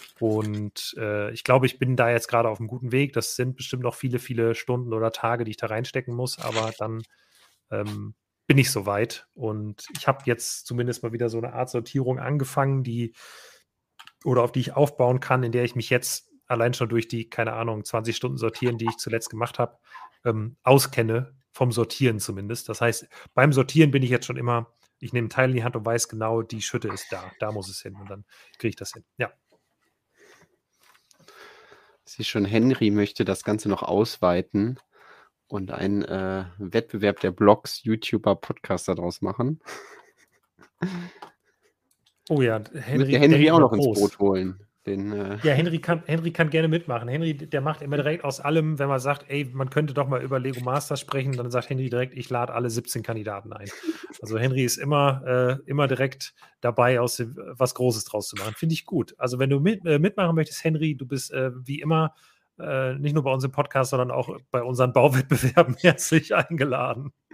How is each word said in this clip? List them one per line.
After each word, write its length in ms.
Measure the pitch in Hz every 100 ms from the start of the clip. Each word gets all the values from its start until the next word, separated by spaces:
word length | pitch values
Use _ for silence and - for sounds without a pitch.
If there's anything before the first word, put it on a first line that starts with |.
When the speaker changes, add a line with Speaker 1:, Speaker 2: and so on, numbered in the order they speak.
| - -
Speaker 1:
Und, 720 | 113 107 107 104 104 - - -
äh, 360 | 110 104 104
ich 100 | 117
glaube, 240 | - 127 127
ich 140 | -
bin 160 | 131 127
da 140 | 117
jetzt 180 | 117 -
gerade 200 | 117 117
auf 120 | 104
einem 80 | 110
guten 240 | 127 123
Weg. 220 | 127 143
Das 200 | 120 -
sind 220 | - 127 127
bestimmt 260 | - 127
noch 140 | 123 -
viele, 240 | 131 120
viele 340 | - 117 113
Stunden 380 | 110 - 123 120
oder 180 | 110 113
Tage, 320 | - 113 120
die 80 | 113
ich 60 | 104
da 100 | 107
reinstecken 480 | 107 127 131 120
muss, 240 | 120 127 -
aber 340 | 120 113 110 -
dann, 240 | 110 110 113 _ _ _ _ _ -
ähm, 420 | 107 104 104 104 - _ _ -
bin 120 | 139
ich 120 | 131
soweit. 560 | 113 98 101 117 - -
Und 540 | - 117 107 104 104 - -
ich 100 | -
hab 200 | 135 -
jetzt 400 | 120 - - -
zumindest 360 | 120 123 117
mal 120 | 117
wieder 160 | 113 117
so 80 | 113
eine 160 | 120
Art 160 | 120 127
Sortierung 480 | 123 117 139 127 131
angefangen, 640 | 127 147 131 - 135 135
die, 300 | 123 117 117 - - - - - _ _ _ - - _
oder 200 | - 123
auf 100 | 120
die 80 | 131
ich 160 | 120 -
aufbauen 420 | 143 - 123 127
kann, 220 | - 127
in 60 | 120
der 140 | 123
ich 100 | 120
mich 140 | 123 110
jetzt 420 | 123 - - - _ -
allein 280 | 120 117
schon 160 | 127 120
durch 180 | 117 113
die, 220 | 117 110
keine 240 | - 113
Ahnung, 320 | 113 117 107 101
zwanzig 300 | 113 113 -
Stunden 200 | 123 131
sortieren, 400 | 110 - 123 117
die 80 |
ich 140 | 113 -
zuletzt 320 | - 113 -
gemacht 280 | 110 117 -
hab, 220 | 120 _ _ - - _ 120
ähm, 320 | 110 107 -
auskenne, 720 | - 135 131 - 113 117 131 _ _
vom 200 | - 127
Sortieren 480 | 117 117 - 127 110
zumindest. 480 | - 98 101 117 -
Das 140 | 107
heißt, 260 | 117 110 - - -
beim 220 | - 139
Sortieren 380 | 135 131 143 156
bin 100 | 139
ich 80 | 127
jetzt 160 | 123 -
schon 100 | 127
immer, 340 | 120 120 117 _ _ _
ich 140 | -
nehme 100 | 120
einen 60 | 113
Teil 180 | - 131
in 80 | 127
die 80 |
Hand 120 | 120 117
und 100 | 110
weiß 240 | 117 -
genau, 320 | 113 110 113
die 180 | 113 110
Schütte 280 | - 123 107
ist 180 | 95 -
da, 220 | 95 90 -
da 120 | 107
muss 200 | 107 95
es 100 | 98
hin 160 | - 101
und 140 | 98
dann 160 | 98 98 _ - -
krieg 100 | 117
ich 80 | -
das 160 | 95
hin. 120 | - - -
Ja. 160 | 120 _ _ _ _ _ _ _ _ _ _ _ _ _ _ _ _ _ _ _ _ - - - - - _ _
Speaker 2:
Ich 80 | -
sehe 140 | - 110
schon, 180 | 113
Henry 460 | 101 113 123 131 110
möchte 340 | 104 101 -
das 180 | 95 98
Ganze 280 | - 107 104
noch 120 | 95
ausweiten 960 | - 92 110 - 90 87 - 101 110 131 _ _ - - _ _ -
und 240 | 101 95
einen, 320 | - 95 101
äh, 440 | - 95 95 95 90 92
Wettbewerb 600 | 98 110 - 107 101 98
der 100 | 95
Blogs, 540 | 90 101 113 - -
YouTuber, 500 | 113 110 - 107 -
Podcaster 600 | 98 - - - 90 -
draus 260 | 90 87 -
machen. 400 | 95 95 123 156 - - - - _ _ _ _ _ _ - - 185 180 175 - - _ _ _ _ _ _ _ _ _ -
Speaker 1:
Oh 100 | 151
ja, 180 | 123 110
Speaker 2:
Müsste 220 | 107 156
Speaker 1:
Henry 320 | 127 127 135
Speaker 2:
Henry 160 | 139 147 151
Speaker 1:
denkt 140 | 156
Speaker 2:
auch 80 | 165
Speaker 1:
noch 100 | 135
Speaker 2:
noch 20 |
ins 100 | 107
Speaker 1:
groß. 160 | 123 101
Speaker 2:
Boot 180 | 101 -
holen. 480 | 101 95 92 92 - _ -
Den, 260 | 98 101
äh 260 | 104 98 101
Speaker 1:
Ja, 100 | 151
Henry 260 | 139 170 165
kann, 220 | - 170 170
Henry 260 | 165 165
kann 160 | 165 160
gerne 200 | 160 160
mitmachen. 400 | 165 170 120 120
Henry, 260 | 143 165
der 260 | 143 139 147
macht 220 | 139 151
immer 140 | 143 143
direkt 280 | 143 165
aus 160 | 143 135
allem, 380 | 143 160 156 147
wenn 100 | 139
man 120 | 135
sagt, 260 | 131 143 -
„Ey, 160 | 143
man 240 | 139 131 131
könnte 240 | 147 151
doch 160 | 135 139
mal 140 | 127
über 180 | 131 135
Lego 200 | 127 123
Masters 400 | 123 143 - 143
sprechen“, 360 | - 139 131 127
dann 140 | 120
sagt 180 | 123 -
Henry 220 | 131 131
direkt, 240 | 120 127 131
„Ich 140 | -
lade 240 | 120 120
alle 160 | 117 120
siebzehn 320 | 113 117 120
Kandidaten 500 | 110 110 104 101 107
ein.“ 180 | - 101 - 330 330 - -
Also 160 | 107 110
Henry 260 | 127 131
ist 140 | 123 -
immer, 440 | 139 147 139 131 131
äh, 440 | 127 127 135 -
immer 160 | 139 139
direkt 480 | 127 135 - - _ - _
dabei, 360 | 120 120 123 127
aus 160 | 123 -
dem, 200 | 117 139
was 380 | - 123 127
Großes 300 | - 127 110
draus 240 | - 107 104
zu 80 | 104
machen. 180 | 104
Finde 180 | 110 165
ich 140 | 160 -
gut. 280 | 165 110 -
Also 200 | 127 123
wenn 120 | 135
du 100 | 139
mit, 240 | 160 214
äh, 140 | 170 143
mitmachen 360 | 185 202 180
möchtest, 300 | 165 151 -
Henry, 320 | 160 160 156 139
du 100 | 131
bist, 240 | 135 -
äh, 200 | 139 131
wie 260 | 127 127 147
immer, 340 | 151 160 156 - _ _ _ -
äh, 380 | 160 135 131
nicht 200 | 131 147
nur 100 | 151
bei 80 | 135
uns 100 | 131
im 80 | 135
Podcast, 400 | 135 143 135 127
sondern 220 | 135 127
auch 260 | 131 - - -
bei 100 | 123
unseren 300 | 120 127 127
Bauwettbewerben 840 | 127 135 131 131 - 131 175 165 123
<laughs> 40 |
herzlich 540 | 180 160 - 165 - -
eingeladen. 760 | 143 165 143 131 131 117 143 - _